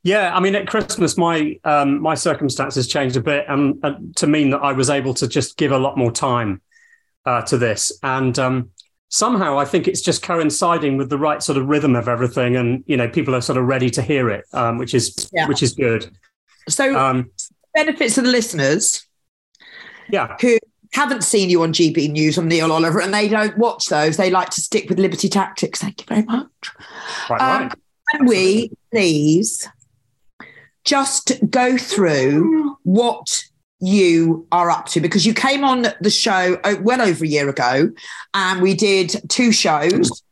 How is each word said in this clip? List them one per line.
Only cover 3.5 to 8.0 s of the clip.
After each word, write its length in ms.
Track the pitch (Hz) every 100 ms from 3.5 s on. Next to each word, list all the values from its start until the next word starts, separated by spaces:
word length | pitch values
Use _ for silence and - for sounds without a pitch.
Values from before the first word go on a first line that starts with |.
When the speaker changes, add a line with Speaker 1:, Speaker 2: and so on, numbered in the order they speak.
| 143 139 -
Speaker 1:
and 320 | 151 139 170 -
to 100 | 147
mean 240 | 151 139
that 80 | 135
I 140 | 143
was 160 | 131 131
able 240 | 143 135 123
to 120 | 123
just 300 | 151 127 -
give 140 | 147
a 80 | 131
lot 180 | 135 139
more 140 | 120
time, 500 | 117 139 120 110 95 _ _ _ _ _ _ -
uh, 160 | 120
to 140 | - 131
this. 400 | 117 104 - -